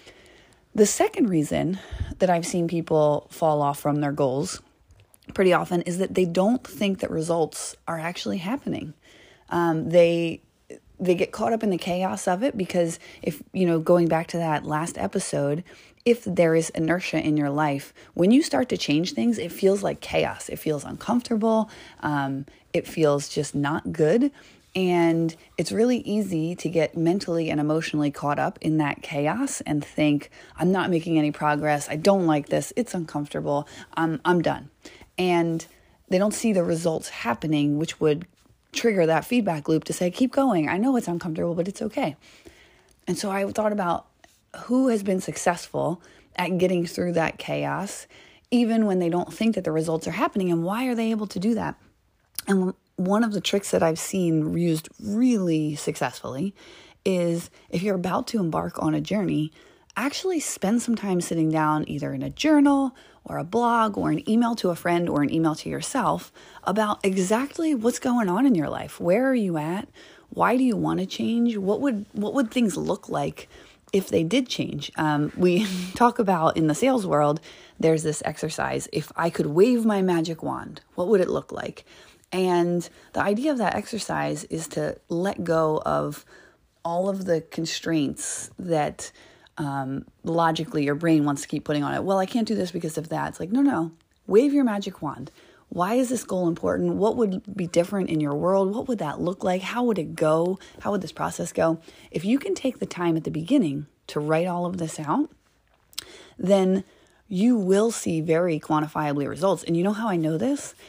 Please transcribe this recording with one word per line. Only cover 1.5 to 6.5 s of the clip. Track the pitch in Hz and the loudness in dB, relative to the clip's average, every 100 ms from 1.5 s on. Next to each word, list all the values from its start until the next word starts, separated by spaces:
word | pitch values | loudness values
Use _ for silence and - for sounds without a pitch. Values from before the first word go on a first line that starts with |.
| 151 147 190 - - - - | 0 -2 -4 -8 -8 -8 0
that | 180 | 2
I've | 170 175 | 2 0
seen | 180 170 | -2 0
people | 170 165 156 151 147 - | -2 0 2 4 2 -4
fall | - 160 151 | 0 2 2
off | 143 143 | 2 0
from | 151 147 | 0 0
their | 147 | 0
goals | 147 139 135 180 - _ _ _ - _ _ - | 0 0 0 -4 -8 _ _ _ -20 _ _ -10
pretty | - 185 | 2 4
often | 165 170 175 | 4 2 -2
is | 170 175 | -2 -4
that | 185 190 | -2 0
they | 180 | 0
don't | 175 196 | 2 2